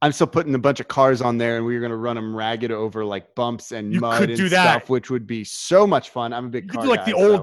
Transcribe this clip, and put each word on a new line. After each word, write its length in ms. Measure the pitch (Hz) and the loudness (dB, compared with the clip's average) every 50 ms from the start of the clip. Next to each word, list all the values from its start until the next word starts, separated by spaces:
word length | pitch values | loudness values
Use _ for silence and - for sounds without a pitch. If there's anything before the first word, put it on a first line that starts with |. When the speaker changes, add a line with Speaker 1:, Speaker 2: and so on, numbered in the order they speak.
| - | 0
Speaker 1:
I'm 100 | 147 139 | 0 2
still 140 | - 170 | 2 0
putting 280 | - - 165 170 151 135 | 0 2 0 0 0 0
a 40 | 127 | 2
bunch 220 | 117 139 139 - | 2 2 0 0
of 80 | 139 - | -4 -4
cars 320 | - 135 135 135 131 117 | 2 4 4 4 4 4
on 160 | 127 123 117 | 2 0 0
there, 220 | 117 117 117 117 117 | 0 0 0 0 -2
and 80 | 117 | -2
we're 140 | 117 123 120 117 | -2 -4 -4 -4
gonna 140 | 120 113 | -4 -6
run 200 | 113 113 120 117 | -4 -4 -4 -4
'em 180 | 113 110 110 110 | -4 -6 -6 -6
ragged 360 | 110 110 113 117 110 120 117 113 | -4 -4 -4 -4 -4 -4 -4 -4
over, 320 | 107 110 110 98 110 107 | -4 -4 -6 -4 -6 -6
like, 300 | 104 101 98 - _ - | -4 -6 -8 -10 _ -6
bumps 360 | - 120 120 117 107 - - | -4 -4 -4 -4 -8 -10 -12
and 220 | 120 113 107 104 - | -12 -10 -6 -4 -4
Speaker 2:
You 80 | - | -2
Speaker 1:
mud 180 | - 117 113 117 | -2 0 0 0
Speaker 2:
could 100 | - - | 0 0
Speaker 1:
and 60 | 117 117 | 0 -2
Speaker 2:
do 100 | 190 180 | 0 2
that. 320 | 170 185 180 - - 117 | 4 4 6 4 4 2
Speaker 1:
stuff, 80 | - - | 0 -2
which 200 | 127 123 - - | -2 -2 -2 -2
would 160 | 131 123 110 | -6 -6 -6
be 180 | 98 120 113 104 | -6 -8 -8 -8
so 420 | - - - - - 170 190 208 | -10 -12 -10 -2 4 4 6 6
much 220 | 202 170 131 - - | 6 4 2 0 -2
fun. 240 | - 127 117 117 120 | -8 -6 -6 -6 -6
I'm 140 | 120 123 | -8 -8
a 20 | 123 | -8
big 160 | 117 123 95 | -10 -10 -10
Speaker 2:
You 60 | 185 | -8
could 60 | - | -6
Speaker 1:
car 60 | - - | -2 0
Speaker 2:
do, 40 | 269 | 2
like, 100 | 233 - | 0 0
Speaker 1:
guy, 120 | - 220 214 | 0 0 0
Speaker 2:
the 0 | |
old 280 | - 196 208 208 185 | 4 4 4 4 4